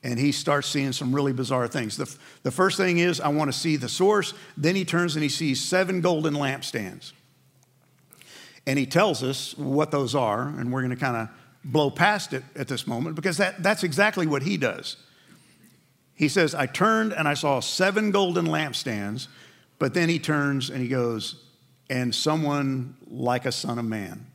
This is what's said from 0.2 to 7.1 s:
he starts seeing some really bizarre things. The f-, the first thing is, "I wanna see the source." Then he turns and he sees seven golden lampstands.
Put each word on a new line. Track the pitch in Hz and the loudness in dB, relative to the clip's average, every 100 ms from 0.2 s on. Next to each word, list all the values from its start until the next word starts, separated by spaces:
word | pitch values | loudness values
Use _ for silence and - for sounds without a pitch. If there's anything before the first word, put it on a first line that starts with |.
he | 139 | 0
starts | 139 - 143 - | 0 2 0 2
seeing | 147 135 | -2 -2
some | 127 127 | -2 -2
really | 135 143 | 0 0
bizarre | 131 123 127 120 | -2 -2 0 0
things. | 139 113 - | -2 -4 -6
The | |
f-, | 143 - - - | -8 -10 -20 -8
the | - | -6
first | 127 185 190 | 2 2 4
thing | 185 170 | 2 4
is, | 175 147 | 2 2
"I | 151 | 0
wanna | 147 151 | 0 0
see | 123 170 151 | 0 0 0
the | 127 | -2
source." | - 190 214 180 - - - | 2 4 4 0 -8 -16 0
Then | 151 190 | 2 2
he | |
turns | 180 170 175 151 | 0 0 0 0
and | |
he | 151 | -2
sees | 131 147 131 | 0 -2 -2
seven | - 180 185 185 | 0 2 2 2
golden | 175 165 156 | 2 2 0
lampstands. | 147 139 139 135 120 98 - - | 0 -2 -4 -6 -6 -6 -10 -18